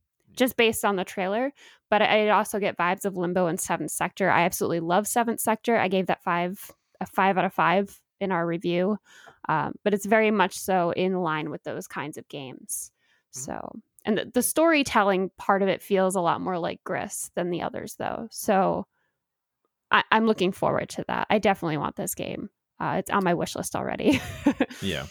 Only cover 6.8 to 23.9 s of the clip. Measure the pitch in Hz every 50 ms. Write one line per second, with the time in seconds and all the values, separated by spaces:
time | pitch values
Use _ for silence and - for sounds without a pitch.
6.8 | _ _ _ - 185 - - 208 190 196 170 185 175 190 - - 160 165 175 202
7.8 | 202 - - - _ _ _ - 196 190 190 170 170 170 170 175 - 175 170 180
8.8 | 180 202 214 - _ _ - - - - - _ - - 156 151 - - - -
9.8 | - 208 202 196 - 196 226 220 220 214 220 202 180 185 - - - - 185 180
10.8 | 170 170 - - 185 190 190 180 180 160 156 156 160 151 143 - - 156 113 156
11.8 | - - - - 139 151 156 120 - - - 147 135 127 - - - - - -
12.8 | - - _ _ _ _ _ _ _ _ - 123 135 - 58 50 - - - 220
13.8 | - _ _ _ - - 214 - - - - 247 240 - - 311 320 330 320 285
14.8 | 269 - - 226 196 202 190 185 190 175 - - - - 196 190 196 190 - -
15.8 | - - 202 190 190 185 190 185 170 165 - - 175 185 180 165 165 175 180 -
16.8 | - - 170 - - 202 - - - - _ - 180 175 175 - - - - -
17.8 | - 208 - - - - - - 233 220 - - - - 196 190 185 175 165 180
18.8 | 202 - _ _ _ _ _ _ _ _ _ _ _ _ _ _ _ _ _ _
19.8 | _ - - 208 - - 214 220 226 220 214 208 180 185 - - - - 139 -
20.8 | - - - - - - - - - - 208 214 - 202 196 - 175 160 156 143
21.8 | - - - - - - - - - - - - - - _ _ _ _ _ -
22.8 | 165 147 151 185 - - - 202 185 175 175 160 180 - - - - - - -
23.8 | - -